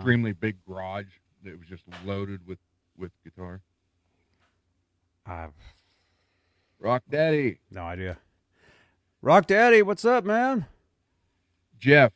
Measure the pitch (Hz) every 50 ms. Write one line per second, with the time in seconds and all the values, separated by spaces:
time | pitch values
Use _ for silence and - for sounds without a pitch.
0 | 95 127 120 120 117 110 98 82 110 110 101 92 _ 95 92 95 92 92 95 104
1 | 101 95 _ _ _ _ _ _ 95 95 80 87 82 82 95 82 _ - 87 87
2 | 90 98 98 98 101 98 98 95 87 90 92 - _ _ _ _ _ _ _ -
3 | 92 87 - _ _ 82 - - 92 90 90 95 - _ _ _ _ _ _ _
4 | _ _ _ _ _ _ _ _ _ _ _ _ _ _ _ _ _ _ _ _
5 | _ _ _ _ _ - 90 85 82 78 73 _ - - _ _ _ _ _ _
6 | _ _ _ _ _ _ _ _ _ _ _ _ _ _ _ _ - 107 123 127
7 | - - 135 147 156 160 156 151 139 117 80 - _ _ 95 95 87 85 87 90
8 | 92 92 85 - _ _ _ _ _ _ _ _ _ _ _ _ _ _ _ _
9 | _ _ _ _ - 127 160 202 - - 196 208 233 240 233 220 208 190 208 -
10 | - 233 254 247 180 202 214 226 247 262 269 226 147 - _ _ _ _ _ _
11 | _ _ _ _ _ _ _ _ _ _ _ _ _ _ _ 117 - 135 143 147
12 | 135 117 -